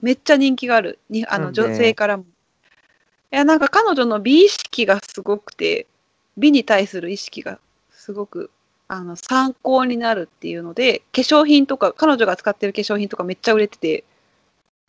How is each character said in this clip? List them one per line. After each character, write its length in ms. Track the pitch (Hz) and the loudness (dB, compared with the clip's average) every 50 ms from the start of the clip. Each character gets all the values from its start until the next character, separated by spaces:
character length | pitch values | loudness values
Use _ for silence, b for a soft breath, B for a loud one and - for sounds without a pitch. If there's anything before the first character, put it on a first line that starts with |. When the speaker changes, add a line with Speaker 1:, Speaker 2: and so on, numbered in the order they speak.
Speaker 1:
め 120 | - 247 262 | -2 -2 -2
っ 20 | |
ち 160 | - - - | 0 2 2
ゃ 60 | 302 | 4
人 180 | 269 277 269 262 | 4 4 2 0
気 100 | 247 262 | -2 -2
が 100 | 247 240 | 0 0
あ 60 | 226 | 0
る。 160 | 190 170 - - _ | 0 -2 -8 -12 _
に-、 160 | - 214 220 226 - | -8 -6 -6 -4 -4
あ 80 | - | -4
の、 80 | 196 156 | -4 -4
Speaker 2:
な 40 | - | -4
ん 20 | - | -2
で？ 80 | 214 | -2
Speaker 1:
女 140 | 226 226 - | -2 -2 0
性 180 | - 233 226 220 | 0 0 0 0
か 140 | - 214 | 0 -2
ら 100 | 208 202 | -2 -2
も。 60 | 196 180 | -4 -8
い 20 | 175 _ _ _ _ _ _ _ _ _ _ _ _ _ _ _ _ _ _ _ - | _ _ _ _ _ _ _ _ _ _ _ _ _ _ _ _ _ _ _ _ -4
や、 160 | 269 269 285 | 0 2 4
な 120 | 294 320 | 4 4
ん 20 | 302 | 4
か 100 | 294 - | 2 2
彼 180 | - 403 466 | 2 2 2
女 200 | 427 339 277 240 | 2 0 0 0
の 120 | 233 220 208 | -2 -2 -2
美 260 | 196 240 277 320 392 | 0 4 6 6 6
意 40 | 403 | 6
識 380 | - - - - - - 226 | 4 0 -10 -8 -4 -2 0
が 120 | 196 196 202 | 0 0 0
す 220 | - - - 208 | -2 -10 -16 -10
ご 160 | 185 - 208 | -4 -4 -4
く 180 | 208 - - - | -4 -6 -12 -10
て、 300 | - 170 165 165 - - _ _ _ _ _ _ _ _ _ - | -6 -4 -4 -4 -4 -6 _ _ _ _ _ _ _ _ _ -4
美 160 | 196 240 302 | 2 4 4
に 120 | 285 262 - | 4 4 4
対 240 | - 220 196 202 | 2 0 0 0
す 120 | - - 185 | -2 -6 -10
る 120 | 170 175 | -8 -8
意 60 | 202 | -10
識 260 | 196 - - - - - | -10 -12 -14 -14 -14 -14
が 160 | 190 190 - _ _ _ _ _ _ | -14 -14 -16 _ _ _ _ _ _
す 200 | _ _ _ - | _ _ _ -14
ご 140 | 196 202 202 | -12 -12 -12
く、 240 | - - 175 - - _ _ _ _ _ _ _ | -10 -12 -14 -14 -14 _ _ _ _ _ _ _
あ 140 | - 190 185 | -14 -12 -12
の、 140 | 180 175 170 | -12 -14 -14
参 380 | 175 - - 262 262 262 262 254 | -12 -6 -2 0 0 0 0 -4
考 320 | _ - 247 262 262 254 | _ -2 0 0 2 0
に 100 | 247 240 | 0 -2
な 180 | 233 233 226 226 | -2 -2 -2 -2
る 100 | 190 165 | -4 -6
っ 160 | - _ _ | -10 _ _
て 100 | - 165 | -12 -10
い 60 | 170 | -10
う 80 | 170 170 | -10 -12
の 100 | 170 170 | -10 -6
で、 260 | - 254 247 208 - _ _ - | -2 0 0 -2 -2 _ _ -2
化 80 | - | -2
粧 240 | 254 - 302 294 311 | 0 4 4 4 6
品 200 | 294 294 285 277 | 6 6 4 4
と 120 | - 277 | 2 0
か、 160 | 262 202 180 - | -2 -2 -2 0
彼 180 | - 311 311 | 2 2 2
女 140 | 285 233 226 | 2 2 0
が 100 | 190 180 | 0 -2
使 160 | - - 214 | -2 -4 -4
っ 20 | 202 | -4
て 140 | - 208 | -4 -4
る 60 | 196 196 | -6 -4
化 80 | - | -4
粧 160 | 202 - 214 | -4 -4 -4
品 100 | 208 202 | -4 -4
と 80 | 196 - | -6 -6
か 80 | - 180 | -8 -8
め 120 | 180 185 | -8 -8
っ 20 | - | -4
ち 60 | - | -2
ゃ 60 | 233 220 | 0 2
売 60 | 214 | 2
れ 80 | 208 208 | 0 -2
て 80 | - | -4
て。 260 | - - 160 156 - - _ _ _ _ _ _ _ _ _ _ _ _ _ _ _ _ | -6 -4 -4 -4 -4 -6 _ _ _ _ _ _ _ _ _ _ _ _ _ _ _ _